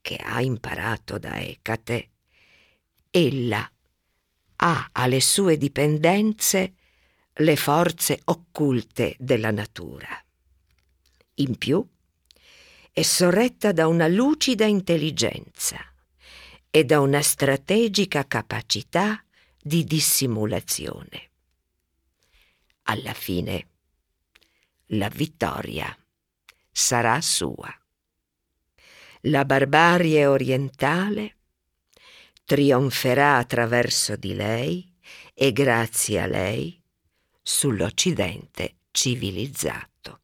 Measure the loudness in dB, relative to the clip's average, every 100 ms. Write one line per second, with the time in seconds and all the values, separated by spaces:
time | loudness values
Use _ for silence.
0 | -10 -10 -8 -4 -2 -4 -8 -6 -6 -6
1 | -8 -10 -8 -10 -10 -12 -6 -6 -4 -6
2 | -6 _ _ _ _ _ _ _ _ _
3 | _ 2 2 0 -2 -2 -4 _ _ _
4 | _ _ _ _ _ _ 0 0 -4 -2
5 | 0 2 0 2 2 2 0 0 0 2
6 | 2 2 0 -2 -2 0 -2 _ _ _
7 | _ _ _ 0 2 2 2 2 2 0
8 | -2 -2 -2 -4 -4 -2 0 0 -2 -4
9 | -4 -4 -2 0 0 -2 -6 -10 -14 -14
10 | -16 -16 _ _ _ _ _ _ _ _
11 | _ _ _ -6 -4 -4 -2 -2 -2 _
12 | _ _ _ _ _ -20 -20 -20 _ -4
13 | 0 2 4 4 2 0 0 2 4 4
14 | 4 4 2 2 0 2 2 2 0 0
15 | 0 -2 -2 -4 -14 -8 -8 -8 -18 _
16 | _ _ -20 -20 -20 -20 _ 2 4 4
17 | 4 2 0 0 0 0 0 0 2 0
18 | 0 -2 -2 -6 -4 -8 -6 -8 -4 -2
19 | 0 -2 _ _ _ _ -2 -2 0 0
20 | 0 0 0 -2 -2 -4 -6 -8 -8 -12
21 | -16 -18 -20 _ _ _ _ _ _ _
22 | _ _ _ _ _ _ _ _ -6 -6
23 | -6 -10 -6 -4 -4 -8 -10 _ _ _
24 | _ _ _ _ _ _ _ _ _ -4
25 | -4 -4 -6 -2 -4 -4 -8 -8 -8 -12
26 | _ _ _ _ _ _ _ -2 0 2
27 | 2 0 0 -2 -4 -8 -14 -18 _ _
28 | _ _ _ _ _ _ _ _ _ -20
29 | -20 -8 0 0 2 2 4 6 6 6
30 | 4 4 6 4 2 0 -2 -2 0 0
31 | -2 -4 -8 _ _ _ _ _ _ _
32 | -20 -20 -20 _ 0 2 4 4 2 0
33 | 0 4 4 4 2 -2 0 0 0 -2
34 | -2 -4 -6 -4 -4 -2 -4 -6 -10 _
35 | -20 -20 -20 0 0 4 2 2 0 -2
36 | -2 -2 -2 -2 -2 -4 -8 -12 _ _
37 | _ _ _ _ -6 -2 0 0 -2 0
38 | -2 0 -4 -6 -16 -10 -10 _ _ -4
39 | -2 -2 -4 -6 -8 -6 -6 -6 -14 _
40 | -20 -20